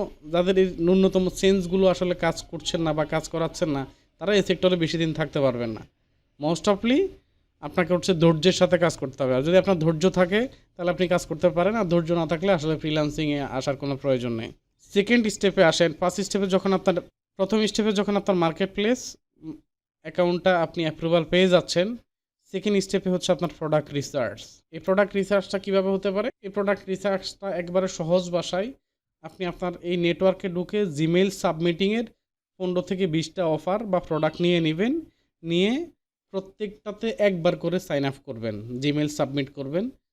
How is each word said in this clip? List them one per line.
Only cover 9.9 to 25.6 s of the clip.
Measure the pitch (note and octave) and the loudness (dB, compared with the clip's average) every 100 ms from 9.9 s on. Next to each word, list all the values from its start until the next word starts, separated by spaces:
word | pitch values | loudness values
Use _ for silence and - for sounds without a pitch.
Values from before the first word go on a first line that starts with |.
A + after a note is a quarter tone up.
| D#3 F3+ F3+ | 2 2 2
থাকে, | F3+ G#3 C4 - _ | 2 2 -2 -8 _
তাহলে | - F3+ | -6 -4
আপনি | F3+ F3 | 0 0
কাজ | F3 - | 0 -2
করতে | D#3 F3+ D#3+ | 0 2 2
পারেন, | F#3 A3+ | 0 0
আর | F3+ | 2
ধৈর্য | E3+ D#3+ E3+ | 0 2 0
না | D#3+ | 0
থাকলে | E3 G3 F3+ | 0 2 2
আসলে | D#3 D#3 | 0 -2
ফ্রিল্যান্সিংয়ে | D#3 D#3 D3+ D3 D3+ C#3+ C3+ C3 | -2 0 0 -2 -2 -2 -4 -4
আসার | C#3 C3+ | -4 -4
কোনো | C#3 C3+ | -4 -4
প্রয়োজন | C#3+ C3 A#2+ A#2 | 0 0 0 -6
নেই। | A2+ - _ _ _ | -8 -14 _ _ _
সেকেন্ড | G3 G3+ A#3+ G#3+ | -2 2 2 2
স্টেপে | - G3 F#3 E3 | 0 0 4 4
আসেন। | - E3 D3 | 6 0 2
ফার্স্ট | F3+ F#3+ F#3 | -2 -2 -4
স্টেপে | G3+ G3 F#3+ | -2 0 0
যখন | G3 F#3 | 2 0
আপনার, | F#3+ F3 - _ _ - | 0 -2 -6 _ _ -4
প্রথম | F#3+ A3 G#3+ | 0 2 0
স্টেপে | G#3+ G#3+ G3+ | 0 0 0
যখন | G#3 G3+ | 0 0
আপনার | G3 F#3 | 0 0
মার্কেট | E3 D#3 F#3+ - | 0 -2 -6 -2
প্লেস, | G#3 B3+ - - _ _ | -2 -2 -6 -18 _ _
উম, | D#3 - _ _ _ _ | -16 -16 _ _ _ _
অ্যাকাউন্টটা | D#3+ D#3+ F3 F3 F#3+ F3+ D#3+ | -8 0 0 2 2 2 0
আপনি | F3 D#3+ | -2 -4
অ্যাপ্রুভাল | D#3 E3 E3+ D#3 | -2 2 2 2
পেয়ে | F3+ F#3 | 2 6
যাচ্ছেন, | F3 - E3+ G3 A#3+ _ _ _ _ _ | 4 2 0 0 -4 _ _ _ _ _
সেকেন্ড | F#3+ G#3+ G3+ F#3+ | -6 0 0 0
স্টেপে | G3 F#3+ | -2 0
হচ্ছে | F3+ - F3 | -2 0 -2
আপনার | E3+ - | -2 -6
প্রোডাক্ট | D#3 D3+ D3 C#3+ | 0 0 0 -6
রিসার্চ। | C3+ C#3+ A2 G#2 - - _ | -4 -4 -4 -6 -18 -20 _
এই | D#3+ G3 | -8 0
প্রোডাক্ট | F#3+ G3 G3+ | 2 2 0
রিসার্চটা | F#3+ G3+ F#3 G3 | 0 0 0 -6